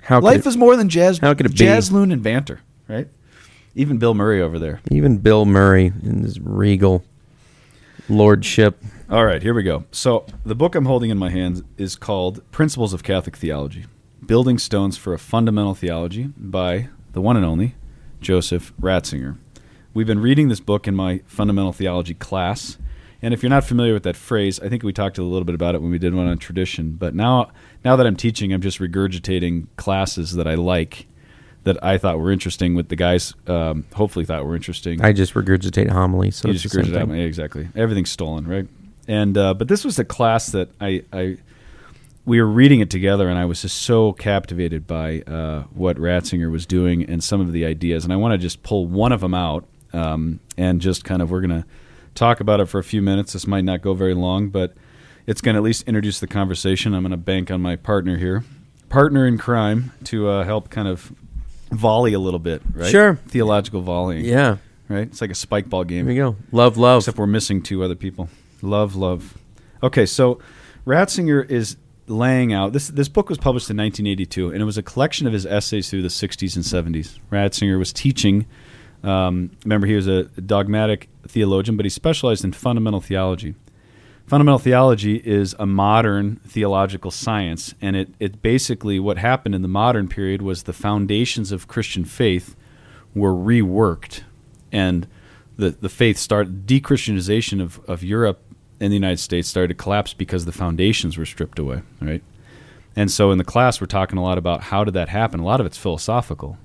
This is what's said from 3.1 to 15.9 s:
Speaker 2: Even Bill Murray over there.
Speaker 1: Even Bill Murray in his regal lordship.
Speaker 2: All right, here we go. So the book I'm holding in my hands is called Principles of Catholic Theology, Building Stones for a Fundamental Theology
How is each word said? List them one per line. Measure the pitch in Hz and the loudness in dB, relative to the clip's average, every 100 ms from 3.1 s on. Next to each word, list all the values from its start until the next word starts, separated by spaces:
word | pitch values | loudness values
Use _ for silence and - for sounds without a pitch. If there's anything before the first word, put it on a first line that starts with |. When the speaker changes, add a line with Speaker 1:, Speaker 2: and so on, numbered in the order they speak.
| _ _ - - - _ - | _ _ -20 -20 -20 _ -2
Speaker 2:
Even | 156 123 | 0 2
Bill | 117 107 | 2 4
Murray | 104 101 | 2 2
over | 85 82 | 0 -2
there. | 80 73 - | -6 -8 0
Speaker 1:
Even | 147 147 107 | 4 4 6
Bill | 107 107 104 | 6 6 8
Murray | 98 98 95 92 98 | 8 8 8 6 2
in | 104 113 | -4 -2
his | 110 98 | -2 -6
regal | 85 101 101 98 98 92 - _ _ _ _ _ _ _ - - - | -6 0 2 4 4 4 0 _ _ _ _ _ _ _ -20 -20 0
lordship. | 104 104 104 101 - 104 - - - - | 6 6 6 2 4 4 2 -14 -16 -4
Speaker 2:
All | 110 113 | 2 2
right, | 82 | 2
here | 95 | 0
we | 117 | 0
go. | 92 76 - | 0 -2 -6
So | - 131 117 - - - | -4 0 0 -2 -12 -6
the | 110 | 0
book | 170 170 | 0 2
I'm | 131 | 2
holding | 127 117 | 2 0
in | 104 | 0
my | 90 | -2
hands | 90 90 90 - - | -2 -2 -4 -8 -8
is | 95 - | -8 -8
called | - 101 90 104 - | -6 -2 -2 -6 -16
Principles | - 156 131 110 | -2 -2 0 -4
of | 92 | -4
Catholic | - 95 - - | -2 -2 -4 -8
Theology, | 82 73 71 87 - - _ _ - | -6 -6 -8 -10 -18 -20 _ _ 2
Building | 113 127 120 | 4 4 2
Stones | - 104 98 95 | 0 -2 -2 -4
for | - | -8
a | 85 | -8
Fundamental | - 113 113 104 101 95 | -2 0 2 2 0 -2
Theology | 90 | -4